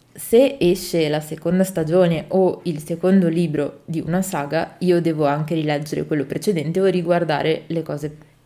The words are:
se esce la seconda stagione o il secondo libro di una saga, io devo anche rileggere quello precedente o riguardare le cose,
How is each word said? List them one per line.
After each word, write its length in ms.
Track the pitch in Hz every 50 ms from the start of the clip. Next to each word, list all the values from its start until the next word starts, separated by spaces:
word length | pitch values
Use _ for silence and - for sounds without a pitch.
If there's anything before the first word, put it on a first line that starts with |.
| _ _
se 460 | - - - - 233 233 269 269 269 -
esce 520 | - 175 190 180 - - - 170 156 147
la 100 | 151 156
seconda 440 | 151 - 160 - - 170 180 185 190
stagione 600 | 190 190 170 160 151 165 185 180 170 170 156 - -
o 320 | - 190 185 175 - - -
il 200 | 170 160 151 151
secondo 460 | - 170 165 - 185 196 196 180 -
libro 520 | 160 175 175 156 147 147 143 - - - -
di 160 | - 160 156
una 220 | 139 151 170 185 190
saga, 540 | - - 147 143 143 156 160 - - - -
io 240 | 185 180 175 175 165
devo 240 | 165 160 151 151
anche 280 | 139 143 151 156 156 175
rileggere 520 | 160 151 151 147 147 151 - 151 - 151
quello 180 | - 160 147 135
precedente 560 | - - - - 208 202 160 139 156 165 185
o 60 | 196
riguardare 800 | 190 175 180 170 175 175 170 170 160 151 143 147 156 160 160 -
le 160 | - 165 165 156
cose, 340 | - 147 147 156 151 151 - - - _ _ _